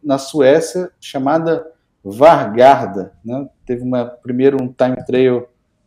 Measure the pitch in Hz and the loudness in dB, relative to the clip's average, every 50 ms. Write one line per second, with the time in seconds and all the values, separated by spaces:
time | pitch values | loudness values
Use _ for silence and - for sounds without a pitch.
0 | - 143 135 135 - - - 151 131 131 151 160 160 - - 180 180 - _ _ | -6 -4 -4 -4 -4 -4 -2 2 4 4 4 2 0 -2 -6 -8 -8 -10 _ _
1 | - - - 135 131 143 156 165 165 165 160 165 - - - _ _ _ _ _ | -16 -12 -8 -6 -2 -2 -2 -2 -2 -2 -4 -4 -6 -12 -20 _ _ _ _ _
2 | - 98 101 117 143 170 156 139 131 104 107 120 127 139 135 127 120 95 95 98 | -16 -10 0 4 6 6 6 4 0 -2 2 4 6 6 6 4 0 -6 -8 -10
3 | 87 - _ _ - 113 123 139 143 - _ _ _ - 123 120 123 127 127 123 | -12 -12 _ _ -14 -12 -10 -10 -10 -12 _ _ _ -8 -8 -6 -6 -4 -4 -4
4 | 117 123 - - - 123 123 127 131 139 139 131 123 127 131 - 127 127 127 - | -4 -6 -10 -14 -12 -8 -2 0 2 2 2 0 -4 -6 -4 -2 -2 -2 -2 -4
5 | - - 127 127 131 127 123 120 120 - _ _ _ _ _ _ _ | -6 -2 0 2 2 2 0 -2 -4 -10 _ _ _ _ _ _ _